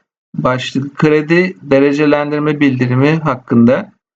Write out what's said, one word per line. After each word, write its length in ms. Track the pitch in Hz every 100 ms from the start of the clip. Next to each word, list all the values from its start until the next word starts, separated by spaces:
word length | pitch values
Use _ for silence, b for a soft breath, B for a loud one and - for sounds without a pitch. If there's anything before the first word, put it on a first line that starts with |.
| _ _ _ 156
başlığı 580 | 143 127 - 135 135
kredi 640 | - 156 151 156 170 185 -
derecelendirme 1000 | 139 139 143 143 151 147 147 147 151 147
bildirimi 600 | 143 127 127 127 143 160
hakkında. 680 | 151 127 - 117 117 147 208 _ _